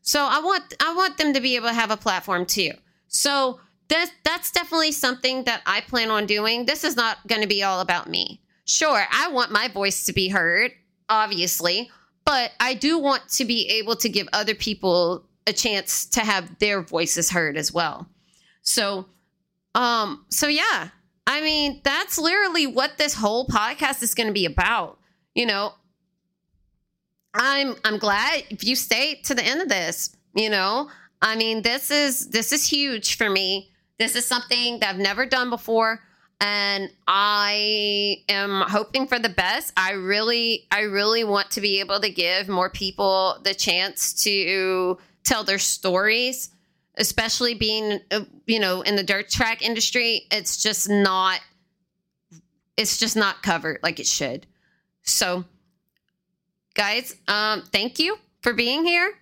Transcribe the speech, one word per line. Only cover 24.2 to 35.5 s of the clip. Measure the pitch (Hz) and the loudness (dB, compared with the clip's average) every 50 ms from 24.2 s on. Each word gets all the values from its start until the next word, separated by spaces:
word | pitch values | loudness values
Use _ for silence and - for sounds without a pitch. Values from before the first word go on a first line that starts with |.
| 233 220 | -2 -2
be | 202 202 180 | 0 0 -2
about. | 160 143 - 180 202 233 220 175 156 - _ _ _ _ _ _ _ _ | -2 0 2 2 2 2 0 -2 -6 -12 _ _ _ _ _ _ _ _
You | - 240 | -2 0
know, | 226 202 196 208 - - _ _ _ _ _ _ _ _ _ _ _ _ _ _ _ _ _ _ _ _ _ _ _ _ _ _ _ _ _ _ _ - | 2 0 0 -2 -4 -6 _ _ _ _ _ _ _ _ _ _ _ _ _ _ _ _ _ _ _ _ _ _ _ _ _ _ _ _ _ _ _ -2
I'm, | 208 247 269 277 277 277 262 220 - - | 0 2 2 2 2 0 -2 -4 -2 -2
I'm | 220 214 | 0 0
glad | 208 - 208 196 208 226 285 330 294 - - | 2 0 2 2 2 2 0 0 -2 -4 -8
if | 208 - - | -12 -6 -2
you | 220 262 | -2 -2
stay | 254 - - 226 233 269 311 294 - - | -2 0 0 0 0 0 -2 -4 -6 -4
to | - 277 | -2 -2
the | 240 - | 0 0
end | 226 262 320 | 0 0 0
of | 381 | 0
this, | 285 208 190 170 165 170 - - - - _ _ _ _ | -2 -2 -2 -2 -4 -4 -6 -6 -8 -10 _ _ _ _
you | 202 220 220 | -2 0 2
know, | 214 196 185 196 214 254 302 294 - - - _ _ _ | 0 0 0 0 0 -2 -4 -6 -12 -20 -20 _ _ _
I | - 220 220 | -2 0 0
mean, | 226 226 220 220 220 185 | 0 0 0 -2 0 -2
this | 233 240 269 269 - | -2 -2 -2 -2 0
is, | 294 294 294 277 247 - - - | 2 2 2 2 0 -2 -4 -2
this | - 226 220 - - | -2 -2 0 0 0
is | 196 - | 0 0
huge | - 311 285 285 277 247 214 - - - | 0 0 0 0 -2 -4 -2 -2 -4 -2
for | - 233 208 | 0 0 0
me. | 190 190 190 185 196 196 190 _ _ _ _ _ _ - | 0 0 0 0 -2 -4 -6 _ _ _ _ _ _ -4
This | 226 220 226 | -2 -2 0
is | 240 240 | -2 0
something | - 254 240 240 - 247 240 240 240 240 226 | 0 -2 -2 0 -2 -2 0 0 -2 -2 -2
that | 220 196 | -2 -2
I've | 190 185 | 0 0
never | 202 196 202 208 262 | 0 0 0 0 0
done | 254 - 254 247 | 0 2 0 0
before, | 247 | 0